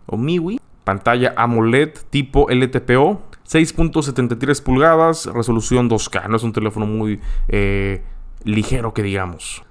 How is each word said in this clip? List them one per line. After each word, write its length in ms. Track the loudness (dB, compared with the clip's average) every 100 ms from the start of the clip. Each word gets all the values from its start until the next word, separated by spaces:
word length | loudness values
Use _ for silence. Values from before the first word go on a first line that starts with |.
| -8
o 120 | -4
miui. 420 | -2 -2 -2 -6 -10 -6
Pantalla 500 | -2 0 0 2 2 2
amoled 560 | 2 2 4 2 2 -4 -4
tipo 400 | -2 0 2 4
L 180 | 2 2
T 140 | 0
P 160 | 2 4
O. 240 | 4 0 -8 -18
Seis 280 | 0 2 2
punto 300 | 2 0 0
setenta 340 | -2 0 -2 0
y 20 |
tres 220 | 0 0
pulgadas, 640 | 2 4 6 6 4 0 -4
resolución 600 | -4 0 0 2 2 2
dos 220 | 0 -2
K. 180 | -6 -2
No 80 | -2
es 80 |
un 80 | -2
teléfono 340 | -2 -4 -2 -4
muy, 360 | -2 -4 -4 -4 -2 0
eh, 560 | 0 0 0 -2 -4 -8 -14 -16 -10
ligero 500 | -2 -2 0 -2 -2
que 100 | -4
digamos. 600 | -2 -2 -6 -8 -12 -14 -18